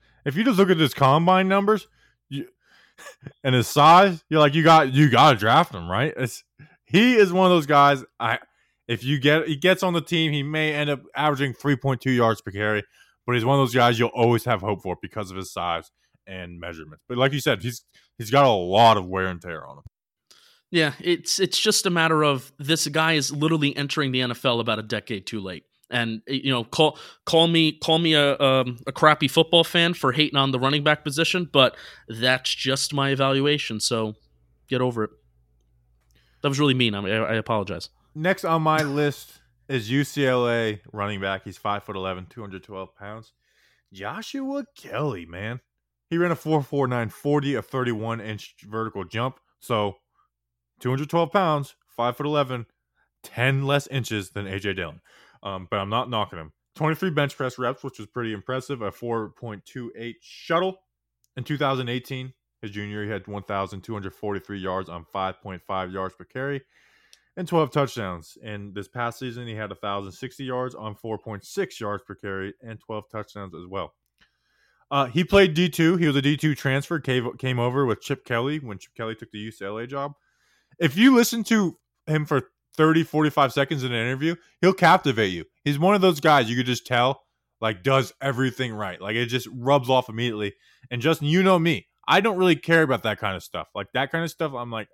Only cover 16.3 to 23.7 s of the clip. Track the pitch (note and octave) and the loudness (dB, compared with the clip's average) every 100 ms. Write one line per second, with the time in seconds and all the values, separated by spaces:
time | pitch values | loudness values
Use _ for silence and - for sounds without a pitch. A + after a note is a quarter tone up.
16.3 | F#2 F2 F2 E2+ E2 D#2 D#2+ - B2 C3+ | -14 -14 -14 -14 -14 -18 -20 -8 0 0
17.3 | C#3+ D3+ A2 A2+ A#2+ _ _ _ - A2 | 0 -2 -2 -4 -12 _ _ _ -14 0
18.3 | C3+ C#3 G#2 F2+ G2 A#2 G#2+ F2+ F#2 F#2 | 4 6 4 2 6 6 6 2 -2 -2
19.3 | F2 F2 D#2+ C#2 C#2 - _ _ _ _ | -6 -10 -12 -14 -20 -20 _ _ _ _
20.3 | _ _ _ - F3 D3+ - F3+ E3+ - | _ _ _ -4 0 0 -2 -4 -2 -2
21.3 | - F#3+ - G#3+ G3+ G3 F3 D#3+ D#3+ D3+ | -2 -2 0 0 0 0 2 2 4 2
22.3 | C3+ - - C#3 D#3 D3+ D3+ D#3+ D#3+ C3 | 0 -4 -12 -2 -2 0 0 0 0 -2
23.3 | D3 D#3 D#3+ C#3+ | -2 0 0 0